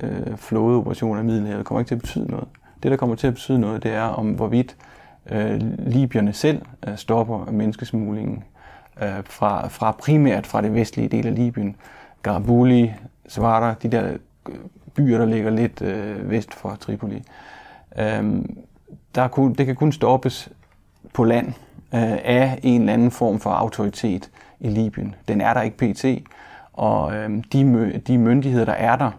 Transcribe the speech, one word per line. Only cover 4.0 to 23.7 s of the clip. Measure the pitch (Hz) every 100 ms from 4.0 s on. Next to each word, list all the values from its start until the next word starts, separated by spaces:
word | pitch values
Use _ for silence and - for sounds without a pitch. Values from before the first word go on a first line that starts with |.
om | 113 - 107
hvorvidt, | 104 110 117 127 - - - - - -
øh, | 107 107 107 110 -
libyerne | - 117 131 117 104
selv, | - 151 156 - - -
øh, | 104
stopper | - 113 113 107 -
menneskesmuglingen, | 110 107 104 120 113 104 107 107 107 - - - - - -
øh, | 104 95
fra, | 92 - 104 101 -
fra | - 110 104
primært | - 151 139 101 104
fra | 110
det | 107
vestlige | 110 110 - 107
del | 113 113
af |
Libyen. | 107 120 117 101 98 - - - _
Garbuli, | 98 101 104 120 127 123 117 104 - _ -
Zwara, | - 113 113 117 110
de | 120
der, | 117 98
øh, | - - _ - - - - -
byer, | - 143 113
der | 113
ligger | 110 107
lidt, | 110 117 -
øh, | 98 98 104 101 101
vest | 110 107
for | - 101 104
Tripoli. | - 104 107 104 - - - - - - - -
Øhm, | 107 107 107 98 - - - _ - - _
der | - 127
kun, | 143 135
det | 117 135
kan | 127
kun | 151
stoppes | - 113 131 135 - - - _ _ _ _ -
på | -
land, | 113 117 - 123 - - -
øh, | 120 113 110
af | - 123 135 131
en | 131 120
eller | 107
anden | 113 120
form | - 117 104
for | 104
autoritet | 92 110